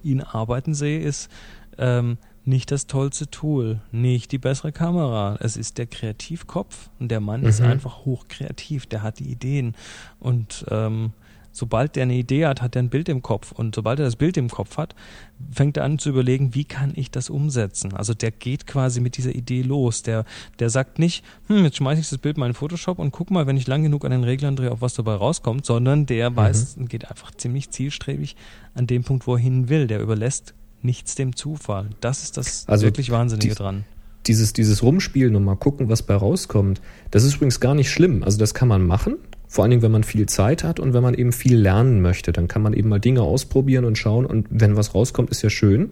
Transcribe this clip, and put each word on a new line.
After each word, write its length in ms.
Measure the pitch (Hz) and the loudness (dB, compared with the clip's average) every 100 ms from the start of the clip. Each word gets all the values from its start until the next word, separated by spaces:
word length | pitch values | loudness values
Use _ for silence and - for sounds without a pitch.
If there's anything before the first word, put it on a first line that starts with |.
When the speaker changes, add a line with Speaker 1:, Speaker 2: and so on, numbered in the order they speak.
Speaker 1:
ihn 180 | 156 131 | -4 -4
arbeiten 540 | - 110 110 120 135 | -4 -6 -4 -4 -4
sehe, 260 | 147 147 156 | -4 -4 -4
ist, 300 | 156 143 - - - - - - | -4 -8 -10 -20 -20 -20 -18 -4
ähm, 400 | 127 123 120 117 - - - | 0 0 -2 -4 -10 -10 -2
nicht 220 | 131 - | 0 0
das 160 | 143 - | -6 -4
tollste 420 | 135 139 - 147 | -4 -4 -4 -12
Tool, 520 | - 151 143 117 107 - | -8 -4 -2 -2 -4 -6
nicht 400 | 113 123 123 - | -2 0 0 -2
die 80 | 135 | -4
bessere 320 | 131 135 156 | -4 -4 -6
Kamera. 680 | - 170 175 143 113 101 104 | -4 -2 0 0 -2 -2 -2
Es 160 | 117 110 | -4 -6
ist 220 | 107 - | -10 -8
der 80 | 120 | -10
Kreativkopf 1040 | - 113 104 - 165 - 175 202 - - - | -8 -10 -10 -12 -14 -8 -8 -8 -14 -20 -10
und 100 | 123 | -4
der 80 | 113 | -4
Mann 240 | 104 110 | -4 0
ist 180 | 123 107 | 2 4
Speaker 2:
Mhm. 60 | 120 | 4
Speaker 1:
einfach 380 | 131 123 - | 2 -2 -8
hochkreativ, 840 | 135 127 - - 139 - - 147 - | -6 -6 -8 -14 -12 -12 -8 -8 -8
der 160 | 110 | -8
hat 160 | 107 - | -8 -8
die 100 | 139 | -10
Ideen. 460 | 120 123 143 120 113 - - - - | -8 -4 -2 -2 -6 -14 -20 -20 -8
Und, 440 | 123 123 107 - - | -2 -2 -2 -10 -6
ähm, 400 | 110 110 110 110 - - - - | -2 -2 -2 -4 -8 -20 -20 -18
sobald 460 | - 117 113 143 - | -10 -2 0 0 0
der 80 | |
eine 100 | 127 | 0
Idee 320 | 127 120 135 160 | 0 0 2 2
hat, 160 | 127 | 0
hat 140 | 123 127 | -2 -2
er 60 | |
ein 60 | 123 | 0
Bild 200 | 135 170 | -2 -2
im 120 | 135 | -4
Kopf. 300 | - 104 - | -2 -4 -4
Und 240 | - 113 | -6 -6
sobald 240 | 107 110 135 | -2 -2 0
er 60 | |
das 100 | 139 | 0
Bild 220 | 113 156 185 | 0 0 0
im 120 | 123 | -2
Kopf 280 | - - - | -4 -8 -6
hat, 180 | 151 - - - - - - | -10 -10 -20 -20 -20 -18 -8
fängt 260 | - 139 147 | 0 0 0
er 60 | |
an 160 | 135 147 | -2 -2
zu 100 | 151 | -2
überlegen, 440 | 131 127 131 139 | 0 2 2 0
„Wie 100 | 123 | -2
kann 280 | 147 - 139 | -6 -4 -6
ich 160 | - 131 | -4 -6
das 200 | 127 - | -6 -6
umsetzen?“ 640 | 143 147 127 101 - 98 | -4 -2 -2 -4 -4 -8
Also 200 | 98 101 | -6 -4
der 160 | 110 113 | -2 -4
geht 380 | - 123 139 - | -6 -8 -8 -4
quasi 320 | 143 131 123 | -2 0 0
mit 160 | 123 123 | -2 -2
dieser 180 | 127 | -6
Idee 280 | 123 120 127 | -6 -4 -4
los. 420 | 127 143 123 113 | -2 0 0 -2
Der, 200 | - 113 110 - - - | -4 -4 -4 -10 -14 -4
der 100 | 117 | -2
sagt 300 | 123 131 - | 0 -2 0
nicht, 240 | 170 - - - - | -2 -2 -12 -12 0
„Hm, 160 | 208 | 4
jetzt 140 | 165 - | 4 2
schmeiß 200 | 135 156 | 0 0
ich 100 | 151 | -2
das 100 | 135 | -4
Bild 200 | 147 151 | -4 -2
mal 80 | 123 | -2
in 80 | |
Photoshop 460 | 120 147 175 - 180 | -4 -6 -8 -6 -4
und 100 | 156 | -4
guck 220 | - 175 | -4 -2
mal, 160 | 185 139 | 0 2
wenn 80 | 135 | 0
ich 100 | 123 | 0
lang 160 | 135 | 0
genug 220 | 156 147 | 2 0
an 80 | 139 | 0
den 100 | 127 | 0
Reglern 320 | 120 131 143 | 0 0 -2
drehe, 160 | 135 127 | -2 -2
ob 120 | 117 | -2
was 120 | 123 | -4
dabei 200 | - 110 | -2 -2
rauskommt“, 520 | 104 110 165 - 120 - | 0 0 0 -2 -4 0
sondern 400 | 117 123 147 143 | 2 4 2 2
der 240 | 117 120 | 0 0
Speaker 2:
Mhm. 60 | 120 | 2
Speaker 1:
weiß 400 | 104 101 127 - | 2 2 -2 -6
und 120 | 120 | -8
geht 200 | 113 - | -8 -12
einfach 240 | - - | -18 -18
ziemlich 360 | - 123 127 - | -10 -6 -6 -6
zielstrebig 640 | - 131 - - 143 147 - - - - | -6 -6 -6 -6 -6 -6 -10 -20 -20 -12
an 120 | - 123 | -4 0
dem 160 | 123 | 0
Punkt, 240 | 123 131 123 | 0 -2 0
wo 80 | |
er 60 | 123 | 0
hin 280 | 127 127 123 | 2 2 2
will. 200 | 156 131 | 2 2
Der 120 | 107 | -2
überlässt 540 | 107 110 117 - - - - - | -2 -2 -2 -4 -10 -20 -20 -6
nichts 340 | 123 120 - - | -4 -4 -6 -4
dem 180 | 131 | -4
Zufall. 540 | 123 147 151 - 98 104 104 | -4 -8 -8 -6 -6 -6 -6
Das 220 | - 139 | -4 -4
ist 140 | - - | -6 -8
das 280 | 131 - - | -6 -6 2
Speaker 2:
Also 160 | 107 | 4
Speaker 1:
wirklich 260 | 107 104 123 | 4 2 0
Wahnsinnige 380 | 117 120 110 104 | 0 2 2 0
Speaker 2:
die 60 | |
Speaker 1:
dran. 300 | 107 101 98 101 - - - - | 0 -4 -6 -8 -14 -20 -8 2
Speaker 2:
Dieses, 260 | 110 110 | 4 4
dieses 300 | - 107 101 | 4 4 6
Rumspielen 520 | 117 175 - 135 127 | 6 4 2 2 4
und 80 | 104 | 4
mal 140 | 98 98 | 2 2
gucken, 320 | 139 143 117 | 0 0 0
was 140 | 110 | 0
bei 120 | - | 2
rauskommt, 640 | 101 101 185 - 110 98 95 - - - | 2 2 0 0 0 2 0 -6 -16 0
das 140 | 104 | 4
ist 120 | 131 143 | 4 4
übrigens 220 | 139 - | 2 2
gar 160 | 123 | 2
nicht 160 | 147 135 | 2 2
schlimm. 320 | - 180 113 | 4 4 4
Also 160 | 76 104 | 0 2
das 160 | 107 | 0
kann 140 | - 127 | 2 4
man 180 | 98 90 | 4 4
machen, 300 | 98 - 311 - - - | 2 0 -4 -8 -20 -6
vor 160 | - | 2
allen 60 | 107 | 4
Dingen, 120 | 123 | 6
wenn 80 | 110 | 6
man 140 | 110 | 4
viel 220 | 107 110 101 | 2 0 0
Zeit 360 | - 101 165 | 2 2 2
hat 160 | 160 165 | -2 -2
und 140 | 135 | 0
wenn 100 | 123 | 2
man 120 | 123 | 2
eben 180 | 123 120 | 2 0
viel 240 | 120 131 120 | 2 4 6
lernen 460 | 98 98 131 113 | 6 6 4 4
möchte, 280 | 90 90 - | 4 2 0
dann 160 | 87 85 | 0 0
kann 160 | 107 | 0
man 100 | 107 | 0
eben 160 | 107 110 | 2 2
mal 120 | 104 | 2
Dinge 220 | 117 131 | 2 4
ausprobieren 640 | 90 123 - 135 135 127 | 2 0 2 2 4 2
und 120 | 120 110 | 2 0
schauen 280 | 110 110 113 | 2 2 2
und 200 | 110 - | 0 0
wenn 260 | 113 107 104 | 4 4 4
was 180 | 104 | 2
rauskommt, 360 | - 120 - 120 | 2 0 2 0
ist 120 | - | 0
ja 80 | 107 | 0
schön, 400 | - 104 101 190 | 4 4 4 2